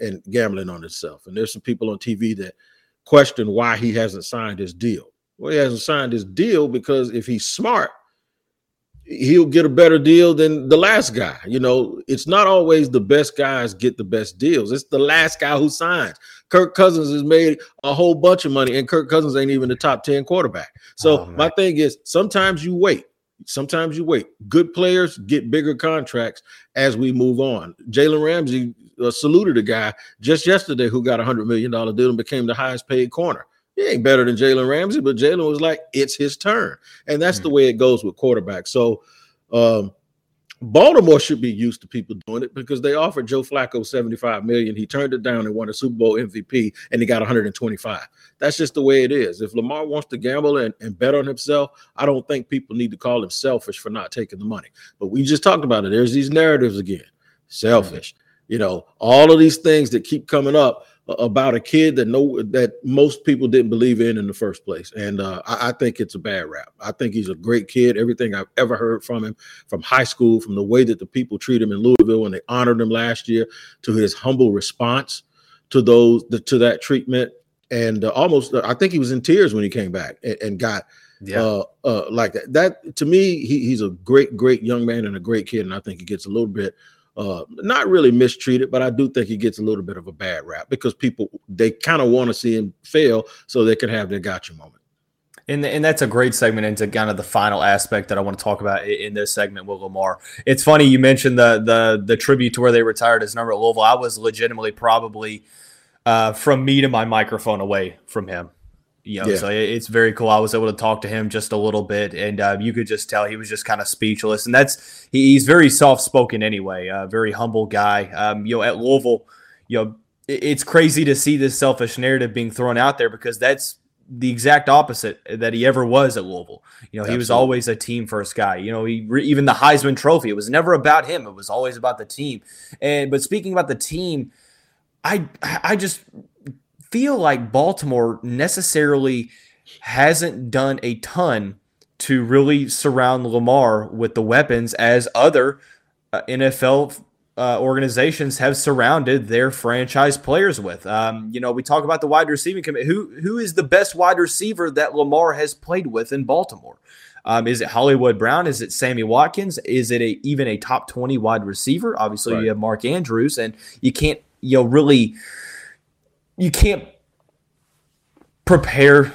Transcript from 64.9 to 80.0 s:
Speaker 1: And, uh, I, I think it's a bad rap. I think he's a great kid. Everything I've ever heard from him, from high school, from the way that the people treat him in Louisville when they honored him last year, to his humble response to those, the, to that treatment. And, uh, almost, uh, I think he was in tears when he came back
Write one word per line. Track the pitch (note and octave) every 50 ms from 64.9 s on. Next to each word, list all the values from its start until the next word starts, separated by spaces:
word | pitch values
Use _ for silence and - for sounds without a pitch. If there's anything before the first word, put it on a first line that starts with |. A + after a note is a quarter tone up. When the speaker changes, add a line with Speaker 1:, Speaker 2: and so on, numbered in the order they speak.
| _
Speaker 1:
And, | G#2+ G#2 G2+ G2+ G2
uh, | G2 F#2+ F#2 F#2 -
I, | - A#2 A2 A#2+ A#2+
I | A#2+
think | - B2 A#2+ A2+ -
it's | A2 - -
a | G2
bad | D#2+ A2 G2+ F#2+ E2+
rap. | D#2 D2+ C#2+ - - _ _
I | - G#2 G#2+
think | - C3+ A#2 G2
he's | A2+ G#2 F#2
a | F#2+
great | D#2+ F2 A2 A#2+ A#2 G2+
kid. | - - B2+ B2 B2 A#2
Everything | G#2 A2+ A#2+ A#2 - B2 A2+ G2
I've | G2 G2 - _
ever | - C3 A#2 A#2+
heard | G2+ A2+ A2+ A#2 A2 -
from | - A#2+ A#2 A2
him, | G#2+ G#2+ - _ - - - _
from | _ - F2+ D#2+
high | - B2+ C3 C3
school, | - - - B2 A#2 A2+ A2+
from | A2 A2 G2+
the | G2+ G2+
way | G2+ A#2 B2 C3
that | A2 A2+ -
the | F#2+
people | F#2 _ C3 B2+ - G#2 G2+
treat | - - C3 A#2
him | A2 G#2+ G2+
in | G2
Louisville | A2 A#2+ B2+ - - A2 A2+ A2+
when | A2 G2+
they | F#2 F#2 - -
honored | A#2+ B2 B2 A#2+ A#2+ A2+
him | A2+ A2
last | A2+ A2+ A#2 A#2 A#2 - - -
year, | A2+ A2+ A2+ A2+ - - - - _ _ _
to | - A2
his | A2 G#2+ G2 -
humble | - - B2+ C3 B2+ B2+ A#2 G2+
response | G2+ G2 - - _ A#2+ A#2 B2 C3 C#3 - - - - _ _ _ _ _ _ _ _ _
to | - C3+ A#2+
those, | A2+ A#2+ A#2 A#2+ A#2 A#2+ A#2 A2 -
the, | A#2+ A2
to | - - C#3 B2
that | A#2 A#2+ A2+ - -
treatment. | - C#3+ C3 - B2 B2+ B2+ B2 - - _ _ _ _ _ _ _ C3
And, | A#2 A#2 A2+ A2 G#2+ G2+
uh, | A2
almost, | - B2+ D#3 F3+ D#3+ C#3 A#2+ - -
uh, | C3 F#2+
I | G#2 B2
think | B2 G3 F#3+ F3
he | E3
was | C3 A#2+
in | C3 B2+ A#2+
tears | - D#3+ G3+ G3+ D3 G#2+
when | G#2+ G#2
he | G2+
came | - B2 G#2 F#2
back | F2 F#2+